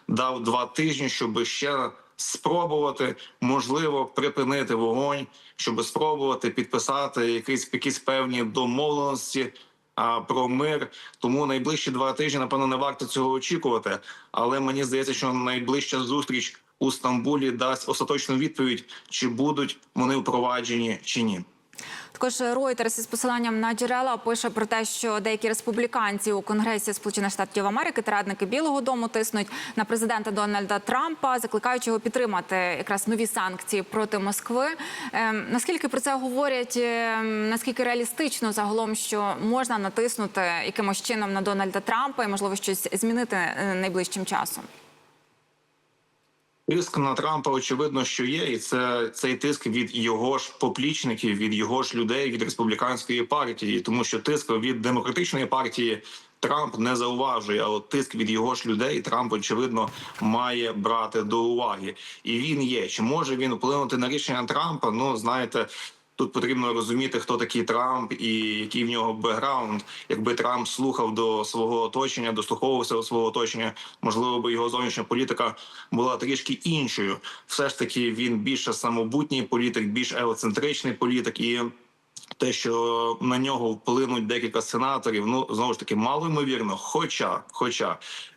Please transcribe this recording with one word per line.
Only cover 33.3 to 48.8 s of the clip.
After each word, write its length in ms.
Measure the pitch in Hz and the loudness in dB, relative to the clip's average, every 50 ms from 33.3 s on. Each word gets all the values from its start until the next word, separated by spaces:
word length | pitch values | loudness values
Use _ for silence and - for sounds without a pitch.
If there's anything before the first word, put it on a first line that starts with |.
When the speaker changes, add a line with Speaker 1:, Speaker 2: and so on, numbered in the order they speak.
| - 220 190 185 185 180 - - - 196 185 | 0 -2 -2 -2 -4 -6 -4 -2 -2 -2 -2
Speaker 2:
проти 360 | - - 220 214 214 220 202 | 0 -2 -2 0 0 0 0
Москви. 480 | 196 196 208 - - - 233 247 269 302 320 - 294 - - - 302 254 - | 0 0 0 -2 -4 -2 0 0 0 0 -2 -4 -8 -10 -8 -8 -8 -4 0
Ем, 320 | 208 226 220 220 214 - - | 0 2 2 2 0 0 0
наскільки 360 | 226 240 - - 349 320 - 262 | 0 0 2 0 0 0 -2 -2
про 120 | 254 262 | -2 0
це 160 | - 285 269 | 0 0 0
говорять, 640 | 262 262 262 247 262 294 285 262 247 247 247 - 240 | 0 -2 -2 0 0 2 2 2 0 -2 -2 0 0
ем, 720 | 240 240 233 233 226 226 226 220 220 220 220 214 214 214 | 0 2 2 2 0 0 0 0 0 0 0 0 0 0
наскільки 340 | 226 226 - 269 233 - 254 | 0 0 0 -2 0 0 0
реалістично 680 | 240 240 240 240 233 - - 320 277 - - 233 214 | 2 2 0 0 -2 -2 -2 0 0 0 0 -2 0
загалом, 440 | 208 220 208 208 214 226 226 214 220 | 0 0 0 0 0 0 0 0 -2
що 400 | - - - 220 208 208 202 165 127 | -2 -2 -2 0 0 0 0 0 0
можна 360 | 180 220 240 254 262 240 233 214 | 0 0 2 2 2 0 0 -2
натиснути 640 | 196 196 190 233 226 247 233 - 208 196 - 196 185 175 170 165 - | -2 0 0 2 2 2 0 -2 -4 -2 0 0 2 2 2 0 -2
якимось 360 | 185 185 - 208 196 196 - | -2 -2 0 0 0 0 0
чином 320 | - - 240 220 208 196 196 | -2 -2 -2 0 0 0 0
на 80 | 196 | 0
Дональда 380 | 190 208 202 196 196 190 185 202 | 0 0 2 2 0 0 0 -2
Трампа 440 | 196 - 226 233 269 277 262 - 240 | 0 0 0 2 0 0 0 0 0
і, 40 | 208 | 0
можливо, 280 | 196 196 202 196 196 | 0 0 0 0 -2
щось 320 | 196 - 202 190 - - - - | -2 -2 -2 -2 -2 -2 -2 -2
змінити, 420 | 196 226 226 233 240 247 233 208 | 0 0 2 2 0 0 0 0
е, 400 | 190 170 156 - - 202 196 190 | 0 0 0 0 0 -2 0 0
найближчим 500 | 185 190 190 175 185 180 180 - 196 185 | 0 0 0 0 0 -2 -2 -4 -6 -4
часом? 380 | - 196 - - - - - - - - - - - - - - _ _ _ _ _ _ _ _ _ _ _ _ _ _ _ _ _ _ _ _ _ _ _ _ _ _ _ _ _ _ _ _ - | -2 0 0 0 -2 -4 -8 -10 -14 -18 -20 -20 -20 -20 -20 -20 _ _ _ _ _ _ _ _ _ _ _ _ _ _ _ _ _ _ _ _ _ _ _ _ _ _ _ _ _ _ _ _ 0
Speaker 1:
Тиск 300 | 151 175 170 - - 147 | 0 2 0 0 0 0
на 160 | 143 135 131 | 2 2 2
Трампа, 380 | 123 147 156 156 147 135 151 | 0 0 0 0 0 0 0
очевидно, 540 | 135 131 127 - 139 127 151 151 139 135 123 | 0 0 0 0 0 0 0 0 0 0 0
що 200 | - - - 123 | 0 -2 -2 -2
є, 260 | 127 143 165 175 147 | -2 -2 -2 -2 -2
і 60 | 120 110 | -2 -4
це, 520 | - - 127 127 | -2 -2 0 0